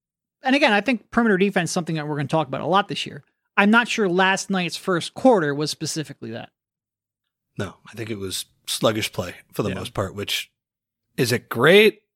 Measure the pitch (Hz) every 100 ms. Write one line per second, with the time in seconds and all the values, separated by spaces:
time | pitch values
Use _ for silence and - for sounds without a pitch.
0 | _ _ _ _ 262 277 285 208 202 240
1 | _ - 233 185 202 190 165 185 160 160
2 | 147 147 139 160 143 135 123 190 202 139
3 | - 147 _ _ _ - 208 226 233 -
4 | 196 175 190 190 - 190 170 - - 175
5 | - - 262 214 147 143 151 - 156 160
6 | 147 143 117 113 117 _ _ _ _ _
7 | _ _ _ _ _ - 98 - - 110
8 | 110 107 95 90 - _ - - 127 110
9 | - - 87 - - - 107 92 92 -
10 | 95 101 98 - - _ _ _ _ _
11 | _ - 123 117 - 117 143 196 214 -
12 | _